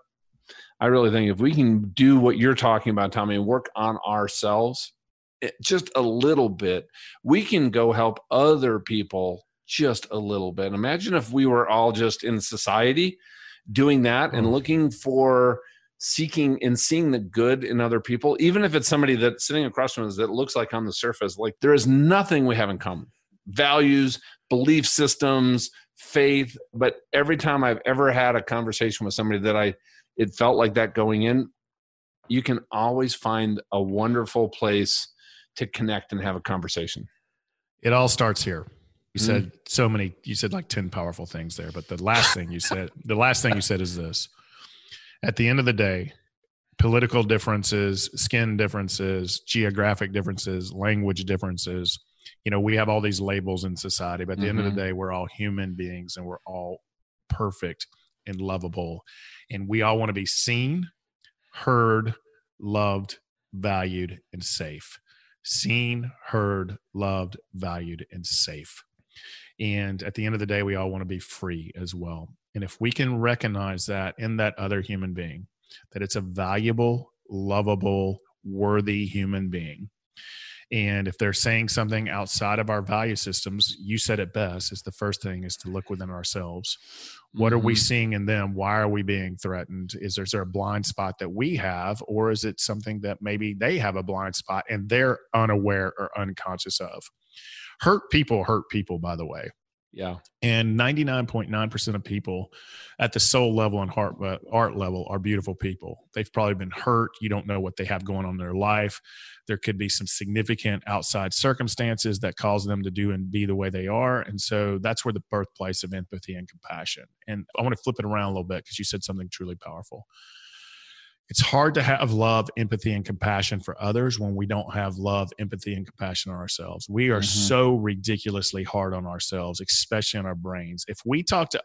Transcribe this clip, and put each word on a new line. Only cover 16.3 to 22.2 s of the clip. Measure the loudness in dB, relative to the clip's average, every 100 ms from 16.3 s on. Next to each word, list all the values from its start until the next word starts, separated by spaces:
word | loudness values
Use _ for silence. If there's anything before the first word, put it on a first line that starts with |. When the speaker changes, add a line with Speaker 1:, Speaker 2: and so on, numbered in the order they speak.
| 2 2 2
Speaker 1:
and | 2 2
seeing | 2 2 2
the | 2
good | 0 2 4 2
in | 0 0
other | 2 0
people, | 0 0 2 4
even | 4 4
if | 2 2
it's | 2
somebody | 4 4 4
that's | 2 2
sitting | -2 0
across | 0 0 -2
from | 0 -4
us | 0
that | 0
looks | 0 -2
like | -2 -2
on | -2 -4
the |
surface, | -4 -4 -2 -4 -2
like, | -6 2
there | 6
is | 6 6
nothing | 6 6 6